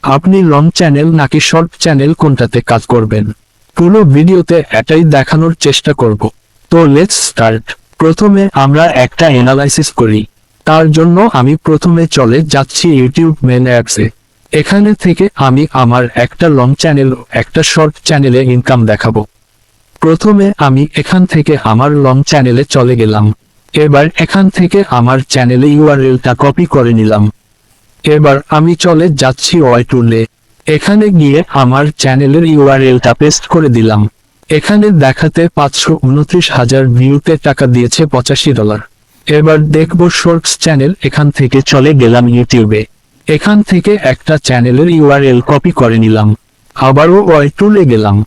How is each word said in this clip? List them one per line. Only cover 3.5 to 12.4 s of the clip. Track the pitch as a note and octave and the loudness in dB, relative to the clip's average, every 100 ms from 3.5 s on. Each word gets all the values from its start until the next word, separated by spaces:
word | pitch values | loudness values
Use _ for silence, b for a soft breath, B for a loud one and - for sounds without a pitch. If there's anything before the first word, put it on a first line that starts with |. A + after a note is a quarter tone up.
| _ _ - | _ _ -2
পুরো | F3 G#3+ | 2 4
ভিডিওতে | F3+ C#3 E3 F#3 E3+ E3+ D3 A2 | 4 2 2 0 0 -2 0 -4
এটাই | - D#3+ | 0 0
দেখানোর | E3 D3 - D#3 E3 E3 | 2 0 0 -2 -2 -2
চেষ্টা | D3 C3+ - | -2 -2 -4
করব। | D3 A#2+ G#2+ A2 _ _ _ _ | -2 -2 -2 -6 _ _ _ _
তো | E3+ D#3+ | 2 4
let's | C#3 G3 - - | 2 0 -2 -6
start। | - A2+ A2 - - _ _ | -2 -2 -2 -8 -18 _ _
প্রথমে | D#3+ D#3+ G#3 G3 G3 | -2 0 0 2 0
আমরা | C#3+ C3+ D3 E3+ C3 | 0 0 2 0 0
একটা | B2+ - E3 | -4 0 0
অ্যানালাইসিস | B2+ B2 C3+ C#3+ - D3+ - | 2 0 0 0 -2 -4 -2
করি। | A2+ G#2+ G#2 _ _ _ - | -2 -2 -4 _ _ _ -2
তার | D#3 D#3+ | 0 2
জন্য | D#3 E3 F3 A3+ | 2 2 2 0
আমি | C#3 B2 D#3 - | 0 0 0 -2
প্রথমে | D#3 F3 E3 E3 | 0 0 0 0
চলে | - A#2+ B2+ | 0 0 0